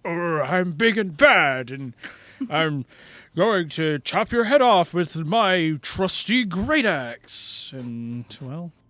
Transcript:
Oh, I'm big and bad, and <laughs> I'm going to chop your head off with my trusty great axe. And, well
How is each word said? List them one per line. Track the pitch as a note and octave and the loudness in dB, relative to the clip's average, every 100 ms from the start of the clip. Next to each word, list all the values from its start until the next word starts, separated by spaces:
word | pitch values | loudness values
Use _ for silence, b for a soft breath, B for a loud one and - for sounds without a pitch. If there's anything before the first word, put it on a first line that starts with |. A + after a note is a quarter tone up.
Oh, | - E3+ F3 D#3+ | -6 -4 -2 -2
I'm | C3+ F3+ F3+ | 0 0 0
big | D3+ A3+ G#3+ | 0 0 2
and | G3 | -4
bad, | D3+ C#4+ A3 D3+ C3 B2 | 4 6 6 4 0 -4
and | C3+ C3+ A2+ B B | -8 -10 -12 B B
<laughs> | B B B3 | B B -4
I'm | D3+ D#3+ D3 B2 B B B B | -2 0 -2 -6 B B B B
going | - G3 G3+ E3 | 0 2 2 -2
to | D3+ D#3+ D3 | -2 -2 -2
chop | - F3 A3 | -2 -2 0
your | A#3+ | 0
head | A3 C#4+ | 4 6
off | B3 G3+ E3+ | 6 6 4
with | E3+ F3 | 0 -2
my | D#3+ D#3 A3 G#3 F#3 D#3+ D#3 | -4 -2 2 2 2 0 -2
trusty | - - F#3 - - A#3+ | -6 -2 -2 -2 0 0
great | A3+ F3 A3+ D#4 | 0 -2 0 2
axe. | A3+ D#3+ B2 A#2+ - - - - - | 2 0 -4 -12 -8 -6 -6 -8 -10
And, | C3+ B2 A#2 A#2 A#2+ A#2+ - | -10 -10 -8 -8 -10 -10 -14
well | C3 D3+ F3 - | -12 -12 -12 -16